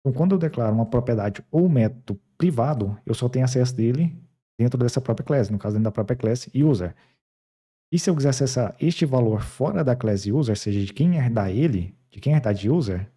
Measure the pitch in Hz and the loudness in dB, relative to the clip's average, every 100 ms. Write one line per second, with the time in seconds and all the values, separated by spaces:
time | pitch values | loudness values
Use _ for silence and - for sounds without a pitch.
0 | 139 127 170 190 165 - 113 110 113 123 | -2 0 2 2 0 0 0 0 2 0
1 | 123 117 104 98 - 156 180 139 110 - | 0 0 -2 -6 -4 2 4 4 2 0
2 | - 101 _ _ 175 127 127 143 101 104 | -10 -12 _ _ 0 0 -2 0 -4 -6
3 | - 117 120 131 131 127 123 - 113 127 | -6 -2 -2 0 0 2 0 2 0 2
4 | 170 - - _ _ _ 120 123 123 135 | -2 -4 -20 _ _ _ 0 2 0 0
5 | - 110 123 143 123 104 104 107 110 104 | -2 -4 0 0 0 -2 -4 -2 -2 -2
6 | 104 123 107 123 - 127 151 120 90 - | -4 -2 -2 -2 -4 0 2 2 -2 -8
7 | _ _ _ _ _ _ _ _ _ 170 | _ _ _ _ _ _ _ _ _ -2
8 | - 160 139 127 135 127 113 - 151 175 | 0 2 2 2 0 0 -2 -2 -2 0
9 | 160 127 117 107 - - 139 208 143 123 | 0 2 2 0 -4 -4 -2 0 0 0
10 | 110 101 101 123 131 104 - 101 98 - | 0 -2 0 0 0 -2 -2 -2 -4 0
11 | 170 170 123 113 98 95 160 104 87 - | 2 2 0 0 0 0 0 0 -4 -12
12 | _ - 135 151 117 98 104 160 120 90 | _ -8 0 2 2 0 0 0 0 -4
13 | 101 | -6